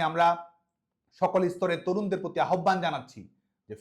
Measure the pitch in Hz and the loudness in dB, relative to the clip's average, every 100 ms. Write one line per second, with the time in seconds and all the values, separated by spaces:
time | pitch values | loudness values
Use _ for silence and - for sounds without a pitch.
0 | 160 160 170 170 - _ _ _ _ _ | -2 4 2 2 -6 _ _ _ _ _
1 | _ _ 185 185 175 175 185 170 - 185 | _ _ 0 2 0 0 -2 -2 -2 -2
2 | 202 185 - - 139 180 170 185 165 147 | -2 -4 -4 -2 0 2 2 0 0 -4
3 | 120 - - _ _ _ _ 107 | -8 -18 -20 _ _ _ _ -2